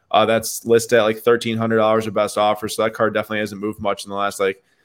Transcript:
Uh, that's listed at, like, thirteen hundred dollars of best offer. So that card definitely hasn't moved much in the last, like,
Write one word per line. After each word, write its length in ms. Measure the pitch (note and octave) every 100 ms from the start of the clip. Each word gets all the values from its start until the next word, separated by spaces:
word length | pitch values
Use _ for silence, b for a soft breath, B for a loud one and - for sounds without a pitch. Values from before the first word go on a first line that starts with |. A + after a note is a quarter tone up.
| B
Uh, 160 | - A2
that's 380 | A2+ A2+ -
listed 340 | - A#2 A2+ A#2+
at, 40 |
like, 160 | G#2+ A2
thirteen 380 | - A#2+ A#2 A2
hundred 200 | A2+ A2+
dollars 320 | G#2+ A2 A2
of 60 |
best 240 | G#2 G#2 -
offer. 300 | G#2 G#2 G#2+
So 140 | -
that 120 | A2
card 200 | A2 A2
definitely 240 | G#2+ G#2+ G#2+
hasn't 220 | G#2 G2+
moved 200 | G#2 G#2
much 240 | G#2 G2
in 60 | G2+
the 60 | G2
last, 240 | G2+ -
like, 240 | G2 G2 _ _